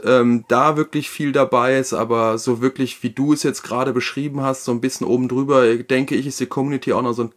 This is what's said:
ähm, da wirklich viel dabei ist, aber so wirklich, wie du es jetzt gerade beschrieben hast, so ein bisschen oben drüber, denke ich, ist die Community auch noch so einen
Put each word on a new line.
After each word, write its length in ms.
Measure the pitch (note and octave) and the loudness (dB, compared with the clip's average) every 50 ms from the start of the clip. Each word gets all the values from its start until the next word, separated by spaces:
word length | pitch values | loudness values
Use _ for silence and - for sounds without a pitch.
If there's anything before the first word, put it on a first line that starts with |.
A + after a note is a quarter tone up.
| - | 2
ähm, 400 | A2+ B2+ B2 A#2+ A#2+ A#2+ A#2 A2 | 4 4 6 6 4 2 2 2
da 300 | - A#2+ B2 C#3 D#3 D3+ | 2 2 4 4 4 2
wirklich 320 | D3+ D3+ - - D3+ C#3+ - | 2 0 -2 -2 -4 -6 -6
viel 220 | - - D3 C#3+ | -6 -4 -4 0
dabei 480 | C3+ C#3+ C3+ C3 B2+ A#2+ A#2+ B2+ C3+ C3+ | 2 2 2 2 2 2 2 2 2 0
ist, 140 | C3 - A2 | 0 0 -2
aber 440 | F2 A2+ A2+ A#2 A2+ A2+ A2+ A2 | -2 0 0 0 2 2 0 0
so 240 | A2+ - B2+ A#2+ A#2 | 0 0 -2 0 0
wirklich, 400 | B2 C3 C3 - C3 A#2+ - - | 0 -2 0 -2 -4 -4 -4 -6
wie 80 | - A#2+ | -8 -6
du 240 | A2 - C#3 D3 D3+ | -4 0 2 2 2
es 80 | D3 | 2
jetzt 220 | - C#3+ B2 - - | 0 -2 -4 -4 -6
gerade 300 | - A2 A#2+ C3 C3+ A#2 | -6 -4 -2 -2 0 -2
beschrieben 480 | B2 - - - C#3 C#3+ D3 C#3 C#3+ | -2 -2 -4 -4 -6 -6 -6 -4 -2
hast, 220 | C3+ C3+ C3+ - - | -2 -2 -2 -2 -4
so 100 | C3 A#2+ | -4 -2
ein 60 | A#2 | -2
bisschen 280 | B2+ C3 - - - | -2 -4 -4 -4 -2
oben 200 | - B2+ B2+ B2+ | 0 0 0 0
drüber, 480 | B2 B2+ C3 C#3 C#3 C#3+ C3 B2 A2+ A#2 | 0 -2 -2 0 2 4 4 4 4 2
denke 360 | A#2 B2 - C3 C3 C#3 C3+ C#3 | 0 0 -2 -2 0 0 0 -2
ich, 140 | A#2 C3+ | -4 -4
ist 120 | C#3+ - - | -6 -6 -6
die 60 | B2+ | -6
Community 480 | - - C#3 C3+ C#3+ C#3+ C3+ - C3 A2 | -4 -4 -4 -2 -2 -4 -2 -2 0 0
auch 80 | A2+ | 0
noch 120 | B2+ A#2+ A#2 | 0 -2 -2
so 100 | A#2+ A2+ | -4 -4
einen 100 | A2 - | -6 -6